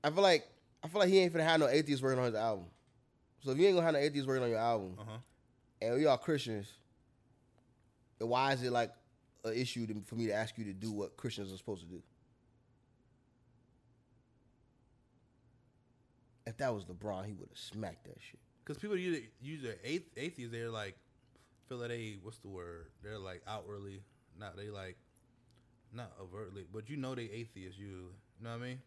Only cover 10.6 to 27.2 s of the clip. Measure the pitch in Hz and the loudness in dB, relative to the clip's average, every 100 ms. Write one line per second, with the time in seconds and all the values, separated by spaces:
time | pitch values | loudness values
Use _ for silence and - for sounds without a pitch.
10.6 | 104 95 110 104 98 - 123 107 98 95 | -8 -6 -4 -2 -4 -6 -8 -6 -8 -10
11.6 | - 95 85 90 - _ _ _ _ _ | -8 -8 -8 -16 -16 _ _ _ _ _
12.6 | _ _ _ _ _ _ _ _ _ _ | _ _ _ _ _ _ _ _ _ _
13.6 | _ _ _ _ _ _ _ _ _ _ | _ _ _ _ _ _ _ _ _ _
14.6 | _ _ _ _ _ _ _ _ _ _ | _ _ _ _ _ _ _ _ _ _
15.6 | _ _ _ _ _ _ _ _ - 110 | _ _ _ _ _ _ _ _ -16 -4
16.6 | 135 107 90 90 104 95 101 101 - - | -4 -4 -8 -10 -6 -6 -8 -12 -14 -16
17.6 | - 104 101 80 - - - - _ _ | -12 -8 -8 -10 -18 -20 -20 -20 _ _
18.6 | - 143 208 190 180 160 110 _ 143 156 | -12 -8 -4 -2 0 -4 -6 _ -12 -8
19.6 | 123 95 117 170 165 - 156 165 117 117 | -8 -8 -4 -6 -6 -8 -8 -8 -8 -6
20.6 | 117 113 98 - _ _ _ _ _ _ | -6 -4 -6 -10 _ _ _ _ _ _
21.6 | _ 123 120 117 110 101 95 - 101 92 | _ -8 -6 -6 -6 -10 -14 -14 -12 -10
22.6 | 87 85 85 _ 104 107 95 90 95 107 | -10 -12 -16 _ -12 -10 -10 -10 -8 -10
23.6 | 87 101 101 98 98 _ _ 80 98 90 | -8 -12 -10 -14 -18 _ _ -14 -14 -12
24.6 | 104 101 92 90 _ _ _ _ _ _ | -12 -10 -12 -14 _ _ _ _ _ _
25.6 | _ _ _ 110 107 - 95 98 101 98 | _ _ _ -14 -14 -14 -14 -12 -12 -12
26.6 | 85 107 110 147 131 127 | -12 -12 -8 -8 -6 -6